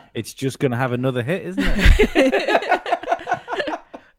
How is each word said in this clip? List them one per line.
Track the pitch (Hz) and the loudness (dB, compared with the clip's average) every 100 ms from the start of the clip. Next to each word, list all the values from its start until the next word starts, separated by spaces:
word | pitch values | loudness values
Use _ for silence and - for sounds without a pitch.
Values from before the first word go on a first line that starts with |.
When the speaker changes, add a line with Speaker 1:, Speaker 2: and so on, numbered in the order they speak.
| - | -12
Speaker 1:
it's | - 107 | -10 -10
just | - 131 - | -6 -8 -2
gonna | 143 120 | -4 -2
have | 131 | -2
another | 123 131 123 | -2 -2 -2
hit, | 117 185 175 | -4 -6 -6
isn't | 190 - | -2 0
it? | 208 185 - 427 - 269 359 - 427 415 - - | 4 6 6 6 4 2 2 0 -2 0 -2 -2
Speaker 2:
<laughs> | 349 494 - - - - 440 - - - - _ | -4 -4 -6 -4 -6 -6 -6 -6 -8 -12 -20 _